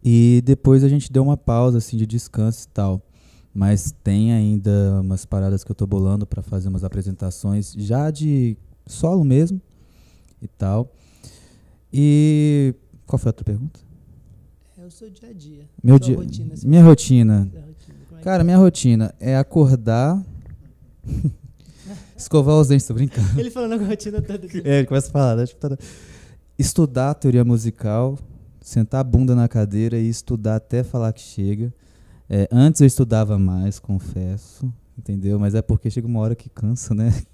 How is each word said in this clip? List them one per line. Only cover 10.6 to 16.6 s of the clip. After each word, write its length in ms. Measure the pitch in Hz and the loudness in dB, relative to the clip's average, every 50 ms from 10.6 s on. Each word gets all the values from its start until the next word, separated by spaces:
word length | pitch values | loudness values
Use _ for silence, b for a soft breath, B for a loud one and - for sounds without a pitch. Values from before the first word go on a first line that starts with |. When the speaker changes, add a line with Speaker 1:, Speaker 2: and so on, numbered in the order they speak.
| - 95 98 107 123 127 _ b b b b b b b b b b b b b b b b b b _ - | -4 -2 -2 -2 -4 -6 _ b b b b b b b b b b b b b b b b b b _ -2
Speaker 1:
E 840 | 139 143 147 147 147 151 151 151 151 151 151 147 143 139 135 123 _ _ _ _ - _ | 0 2 4 4 4 4 2 2 2 2 2 2 2 0 0 -2 _ _ _ _ -20 _
qual 120 | - - 127 | -6 -6 -4
foi 100 | - 120 | -2 -2
a 20 | |
outra 140 | 107 - - | -4 -4 -4
pergunta? 360 | - 104 104 123 156 - - - - - - _ _ - - _ - - - - - _ _ _ _ _ | -6 -6 -6 -8 -10 -14 -16 -20 -20 -20 -20 _ _ -20 -20 _ -20 -20 -20 -20 -20 _ _ _ _ _
Speaker 2:
É 80 | - 175 | -20 -20
o 60 | 180 | -20
seu 180 | 165 - 226 220 | -20 -20 -20 -20
dia 220 | 185 - - 233 | -20 -20 -20 -20
a 20 | 233 | -20
dia. 320 | 185 147 147 151 143 147 147 _ - - | -20 -20 -20 -20 -20 -20 -20 _ -4 4
Speaker 1:
Meu 140 | 120 131 | 6 6
Speaker 2:
Sua 100 | 139 127 | 6 6
Speaker 1:
dia, 100 | 127 131 | 4 -4
Speaker 2:
rotina, 380 | 95 87 - 67 101 113 117 - | -4 -4 -10 -10 -10 -12 -12 -12
assim. 140 | - | -8